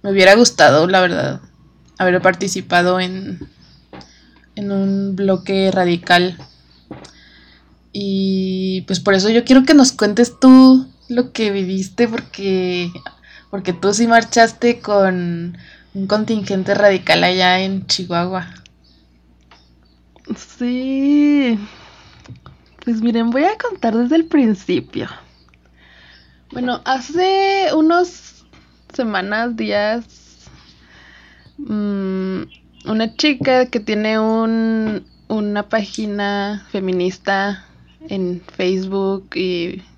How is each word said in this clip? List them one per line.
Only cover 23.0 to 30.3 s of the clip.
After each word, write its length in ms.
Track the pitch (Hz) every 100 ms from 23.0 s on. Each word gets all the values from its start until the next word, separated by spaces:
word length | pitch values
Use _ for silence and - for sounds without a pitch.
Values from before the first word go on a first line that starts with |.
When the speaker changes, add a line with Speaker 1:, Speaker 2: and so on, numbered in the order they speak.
Speaker 2:
miren, 280 | 233 233 233
voy 140 | 254
a 140 | 339 440
contar 380 | 480 370 233 226
desde 200 | 247 320
el 100 | 330
principio. 840 | 302 233 196 - 160 - - 110 - - _ _ _ _ _ _ - - - _ _ _
Bueno, 300 | 247 247 247 -
hace 840 | 262 247 330 370 381 392 392 370 320
unos 680 | 311 339 359 - - _ _ - _ _ -
semanas, 600 | - 233 196 190 214 240 226
días, 500 | 214 202 208 233 226 - _